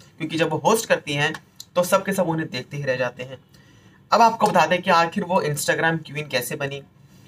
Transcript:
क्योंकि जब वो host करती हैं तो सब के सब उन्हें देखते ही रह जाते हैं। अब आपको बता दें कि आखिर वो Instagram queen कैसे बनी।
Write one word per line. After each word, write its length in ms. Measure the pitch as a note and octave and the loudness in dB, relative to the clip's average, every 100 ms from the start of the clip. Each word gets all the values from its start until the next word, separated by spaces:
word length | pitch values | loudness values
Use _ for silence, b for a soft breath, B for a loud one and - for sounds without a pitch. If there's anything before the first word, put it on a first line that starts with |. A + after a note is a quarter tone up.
| b - | b -12
क्योंकि 200 | D3+ D#3+ | -6 -2
जब 120 | D#3 | -2
वो 80 | B2+ | 2
host 280 | D#3+ A3+ - | 2 2 2
करती 280 | - D3+ | -2 0
हैं 200 | C#3+ D#3 - _ _ - F3+ | -2 -2 -2 _ _ -4 -2
तो 80 | |
सब 220 | F3+ F#3+ G3 | 2 2 2
के 80 | |
सब 160 | F#3 E3 | -2 0
उन्हें 200 | D#3+ D#3 | -2 -4
देखते 280 | B2+ - C#3+ | -8 -8 -6
ही 60 | |
रह 120 | C3+ B2+ | -2 0
जाते 280 | B2 B2 | -2 -4
हैं। 140 | C3 C3 _ b b b b b - | -14 -14 _ b b b b b 0
अब 100 | G#3 | 4
आपको 260 | A3+ A3 G#3 | 4 4 2
बता 180 | F3+ D#3 | 4 2
दें 160 | F3+ | 0
कि 80 | F#3 | 2
आखिर 340 | E3+ E3+ G#3 | 2 2 -2
वो 180 | F3 F#3 | -2 -2
Instagram 640 | D3 D3 - D#3 D#3+ E3 D3+ | 0 -2 -2 0 0 0 -6
queen 220 | D3 D3 | -10 -4
कैसे 280 | B2+ - C#3+ | -4 -4 -6
बनी। 280 | C#3 C#3 - _ b b | -6 -8 -14 _ b b